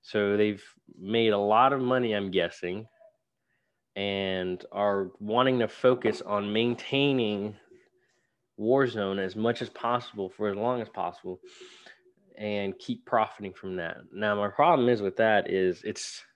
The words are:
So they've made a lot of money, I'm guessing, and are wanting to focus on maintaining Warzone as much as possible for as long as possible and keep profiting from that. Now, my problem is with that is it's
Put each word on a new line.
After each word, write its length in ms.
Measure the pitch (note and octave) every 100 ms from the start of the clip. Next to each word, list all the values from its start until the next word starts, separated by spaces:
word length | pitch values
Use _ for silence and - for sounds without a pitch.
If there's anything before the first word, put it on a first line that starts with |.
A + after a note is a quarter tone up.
So 360 | - G#2+ G2+ G#2
they've 260 | G#2+ G2 - _ _ -
made 360 | F#2+ A2+ A2+
a 40 | G2+
lot 340 | G#2 A2 C3
of 100 | C#3
money, 320 | B2+ B2+ A#2+
I'm 180 | G#2 G2
guessing, 560 | F2+ E2+ - F2+ F#2+ A2 _ - _ _ _ _ _ _ _ _ -
and 680 | G2+ G2 F#2+ F#2 F#2 F#2 -
are 400 | G2 G2+ G2+ F#2 -
wanting 400 | G#2 A#2 C3 B2+
to 80 | A2
focus 540 | - B2+ B2+ A2+ G#2
on 300 | F#2 G2+ G#2
maintaining 1040 | G#2+ A#2 A#2 - C#3 C#3+ C3 A2 G#2 G#2 G2+ _ - _ _ _ _ _ _ _ -
Warzone 600 | G#2+ C3+ C3 A2 G2 G2
as 160 | F#2+ G#2
much 260 | A2+ A#2
as 80 | A#2+
possible 600 | - A#2 A#2+ A#2+ G#2 F#2+
for 200 | - G#2
as 60 | G2
long 260 | A#2 B2+
as 80 | A2
possible 500 | - F2 - F#2 F#2 - - - - - - _ _ _ -
and 400 | G#2+ G#2 G2+ F#2
keep 260 | - A#2 -
profiting 480 | A#2+ G#2+ - G2+
from 220 | F#2 G2 F#2
that. 200 | E2 - -
Now, 220 | G2 G#2+ G#2
my 120 | G#2
problem 420 | - D#3 D#3+ B2
is 120 | A#2
with 160 | G2+ F#2
that 320 | A2 G#2+ -
is 320 | F#2+ F#2 F2
it's 400 | - - - - -